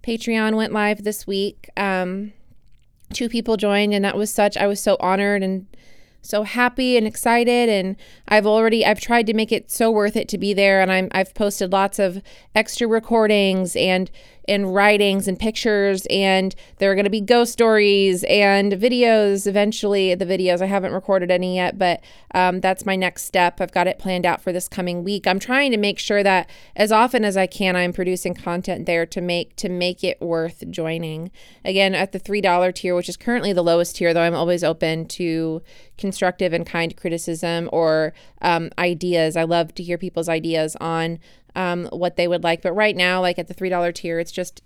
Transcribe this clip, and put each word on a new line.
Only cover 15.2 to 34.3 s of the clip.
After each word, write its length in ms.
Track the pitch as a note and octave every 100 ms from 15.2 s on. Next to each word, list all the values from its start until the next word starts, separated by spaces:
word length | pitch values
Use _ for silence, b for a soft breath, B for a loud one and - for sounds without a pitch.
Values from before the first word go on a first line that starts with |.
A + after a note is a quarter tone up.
| G3
and 120 | F3+
pictures, 680 | A3 A3 A#3 G#3 G3 F#3+ -
and 460 | G3 F#3+ F#3+ F#3+ - B -
there 120 | G3
are 40 | G3
gonna 140 | G3+
be 120 | G#3+
ghost 320 | G3 A#3+ A#3+
stories 720 | - A3+ A3 G#3 G3+ F#3+ F3+ -
and 460 | G#3 G3+ G3 G3+
videos 720 | F#3+ A#3+ B3 A#3+ A3 G#3 G3 G3+
eventually. 680 | G3+ G#3 A3 G#3 G3+ F#3+
The 120 | F3+ F3+
videos, 360 | F#3+ F#3 F3
I 40 | F#3+
haven't 260 | G3 F#3
recorded 400 | F#3 - F#3+ F3+
any 240 | F3+ F#3 F#3
yet, 220 | F3+ G3
but, 240 | F3+ E3 B B B
um, 260 | F#3 F#3 F#3
that's 260 | F#3 F#3 G3
my 120 | F#3+
next 260 | F3+ -
step. 380 | - F#3 F3 -
I've 100 | F#3
got 160 | F#3 F3+
it 100 | -
planned 280 | F#3+ F3+ F3
out 160 | -
for 100 | -
this 160 | F3+ -
coming 360 | - F3+ F3
week. 220 | F3 G3+ -
I'm 140 | F#3+
trying 320 | - C4 C#4+
to 60 | A3
make 220 | G3+ -
sure 240 | - G#3
that 260 | G3 F#3 - B B -
as 160 | G#3
often 320 | A3 A#3+ B3
as 140 | G#3 F#3+
I 100 | F#3
can, 280 | - F#3+ F3+
I'm 180 | F3+
producing 400 | F3 F3+ F3+ F#3
content 540 | F3 - F3 F#3 F3 E3+
there 180 | E3+ E3+
to 160 | -
make, 340 | F3 F3 - -
to 120 | G3
make 340 | F3+ F3+ F3+
it 160 | F#3 -
worth 500 | E3+ E3 E3 - E3+
joining. 640 | E3+ D#3+ E3 E3 D#3 F3 b b b
Again, 320 | - F#3+ G3 F3+
at 160 | F#3+
the 80 | F#3+
three 220 | - G#3
dollar 300 | F#3+ F3 F#3
tier, 220 | F3+ F#3 F3
which 120 | F3+
is 100 | -
currently 360 | - A#3+ G3
the 100 | F3+
lowest 320 | E3+ E3+ F3 -
tier, 180 | E3+
though 80 | E3
I'm 140 | E3+